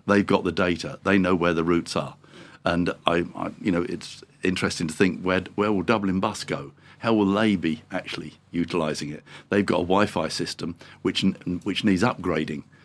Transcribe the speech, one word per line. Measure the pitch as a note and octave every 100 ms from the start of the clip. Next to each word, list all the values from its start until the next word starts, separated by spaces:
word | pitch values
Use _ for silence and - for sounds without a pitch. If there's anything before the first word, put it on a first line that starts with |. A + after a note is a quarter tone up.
| -
they've | G2+ F#2+
got | F#2+
the | F#2
data. | E2 F2+ E2 D2+ -
They | G2 G2
know | F2+ F#2
where | F2
the | E2+
routes | E2 F2 E2+ D#2+
are. | D2 - - - - - F2+
And | F2 F2 - -
I, | F2 E2+ -
I, | F2 -
you | -
know, | F2
it's | E2+ E2+ - - - _
interesting | F#2 F#2 G2 - D#2+
to |
think, | - F#2+ -
where, | F#2 F#2 F2+ -
where | G#2
will | G2
Dublin | F2 A2 G2 F#2
Bus | G#2+ -
go? | - D#2 C#2 - - -
How | A#2+
will | A2 G2
they | G2 A2 F#2+
be | E2 D#2 -
actually | F#2 - E2+ D2+ - _
utilising | E2 E2 F2+ D#2 D#2 D2
it? | D2 - - -
They've | G2+ G2
got | F2
a |
Wi-Fi | F2 F#2+ G#2 F2 D#2+
system | - E2+ - E2+ - - -
which | F#2+ -
n-, | F#2+ - F2+ F2
which | G2+ F2+
needs | G#2 F#2
upgrading | A#2+ - F2+ D#2+ D2+ D2 - -